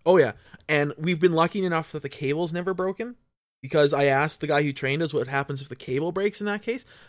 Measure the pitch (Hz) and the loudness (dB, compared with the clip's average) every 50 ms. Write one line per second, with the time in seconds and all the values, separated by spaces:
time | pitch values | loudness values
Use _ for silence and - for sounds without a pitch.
0 | - 165 185 180 143 113 101 - _ _ - - _ - 151 147 147 147 - - | 2 4 6 6 6 4 2 -8 _ _ -20 -16 _ -2 0 0 0 0 -4 -4
1 | 156 175 180 156 170 180 165 160 165 170 - 208 185 180 170 160 160 - - 151 | -2 -2 -2 2 2 2 4 4 2 2 2 -2 -4 -2 -2 -4 -4 -6 -10 -10
2 | - 139 - - 147 135 143 160 175 160 160 175 175 190 190 175 185 185 190 - | -10 -10 -10 -6 -4 -4 -2 -2 -2 -4 -4 -6 -4 -4 -4 -4 -4 -4 -4 -6
3 | 226 233 - _ _ _ _ _ _ _ _ _ - 131 - 156 147 143 156 143 | -10 -12 -12 _ _ _ _ _ _ _ _ _ -12 -2 4 4 4 6 6 4
4 | 143 143 135 135 147 156 - - - 151 151 147 151 147 135 - - 135 139 156 | 4 4 4 4 2 0 -2 -4 -2 0 2 2 2 0 -2 -4 -4 -2 -2 -2
5 | 165 147 151 147 135 127 139 139 139 - 143 135 139 - - - - - 127 139 | -2 -2 -2 -2 -2 -2 -2 -4 -4 -4 -6 -10 -8 -10 -14 -14 -8 -4 -4 -2
6 | 156 175 170 190 196 208 202 - 208 208 202 208 - - 233 262 - _ - - | -2 -2 -4 -2 -2 -2 -2 -2 -6 -4 -4 -4 -4 -6 -6 -6 -6 _ -20 -20
7 | - | -20